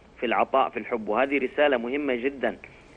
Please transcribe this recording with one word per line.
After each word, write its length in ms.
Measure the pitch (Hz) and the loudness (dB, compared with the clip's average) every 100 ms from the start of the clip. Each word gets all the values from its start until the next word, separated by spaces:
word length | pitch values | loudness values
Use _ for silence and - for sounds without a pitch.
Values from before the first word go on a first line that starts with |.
| - - | -20 -6
في 60 | 120 | -2
العطاء 440 | 101 117 135 131 | 0 2 4 2
في 100 | 120 | -2
الحب، 300 | 104 120 104 | -6 -6 -2
وهذه 280 | 107 139 143 | 0 2 0
رسالة 400 | 123 - 147 127 | -2 2 2 2
مهمة 380 | 117 143 143 123 | 0 -4 -2 -2
جدًا 420 | 127 139 117 92 - - - | -2 -2 -4 -4 -14 -20 -20